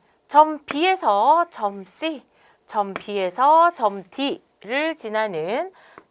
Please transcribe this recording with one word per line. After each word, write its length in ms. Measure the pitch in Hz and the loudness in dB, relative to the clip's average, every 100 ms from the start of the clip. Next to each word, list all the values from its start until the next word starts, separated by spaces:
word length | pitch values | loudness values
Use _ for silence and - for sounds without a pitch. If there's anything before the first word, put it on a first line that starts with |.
| _ _ - | _ _ 0
점 320 | 294 311 302 - | 4 4 2 -8
B에서 800 | 285 370 370 277 208 247 330 339 | -2 0 0 2 2 4 4 2
점 340 | 240 208 202 185 | -4 -8 -8 -12
C, 400 | - 320 277 - _ _ _ - | -8 -6 -6 -14 _ _ _ -8
점 260 | 220 196 | -4 -4
B에서 760 | 185 - 202 185 180 277 320 339 | -6 -6 -4 -4 2 4 6 4
점 340 | 339 214 196 | 2 -2 -4
D를 920 | 170 - 277 - _ _ 190 269 320 | -12 -6 -4 -6 _ _ -8 -4 -4
지나는 760 | 311 220 214 214 165 165 254 370 - _ - - | -6 -6 -4 -4 -4 -6 -6 -8 -12 _ -20 -20